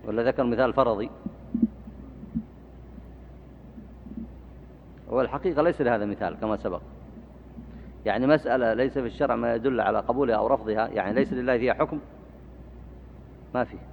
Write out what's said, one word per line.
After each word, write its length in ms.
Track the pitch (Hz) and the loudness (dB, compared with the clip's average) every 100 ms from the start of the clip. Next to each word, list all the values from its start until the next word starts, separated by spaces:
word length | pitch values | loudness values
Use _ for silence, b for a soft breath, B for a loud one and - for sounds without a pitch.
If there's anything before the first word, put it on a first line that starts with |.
| 110 | -2
ولا 160 | 110 | 2
ذكر 200 | 117 131 | 2 2
مثال 300 | 123 113 127 | 2 4 4
فرضي؟ 360 | 120 123 104 113 - - - - - 220 - - - - - 214 226 - - - - - - - - - - - - - - - - - - - - - - - - - - - | 4 4 2 -2 -8 -12 -12 -6 0 0 0 -16 -14 -16 -14 -8 -8 -8 -18 -20 -18 -18 -16 -16 -18 -18 -18 -20 -20 -18 -18 -18 -18 -14 -12 -12 -14 -18 -18 -20 -20 -20 -18 -2
هو 120 | 120 | 0
الحقيقة 400 | 120 139 190 147 | 2 0 0 4
ليس 200 | 165 - | 2 4
لهذا 240 | 123 113 | 2 2
مثال 320 | 104 101 92 80 | 0 -2 -4 -2
كما 160 | 110 104 | -2 -2
سبق. 240 | 104 87 - - - - - - - - - B B - | -2 -4 -8 -18 -18 -18 -18 -18 -16 -16 -14 B B -4
يعني 220 | 104 101 131 | 0 2 6
مسألة 460 | 156 - 127 117 | 6 6 4 4
ليس 200 | 110 131 | 4 2
في 120 | 139 | 2
الشرع 300 | 117 - 139 | -4 0 2
ما 200 | 117 117 | 2 2
يدل 260 | 117 127 120 | 2 2 4
على 180 | 101 107 | 4 4
قبولها 360 | - 123 131 | 2 2 4
أو 120 | 107 110 | 4 4
رفضها، 400 | 131 107 107 113 | 2 2 0 2
يعني 260 | 107 95 | 0 2
ليس 200 | 113 131 | 2 2
لله 240 | 127 123 123 | 2 2 4
فيها 160 | 123 | 4
حكم، 260 | 107 156 151 - - - - - - - - - - - - - - - | 2 2 0 -8 -18 -18 -18 -18 -16 -16 -16 -16 -16 -18 -18 -18 -18 -4
ما 80 | 127 | -2
فيه. 140 | 117 98 - | -2 -4 -14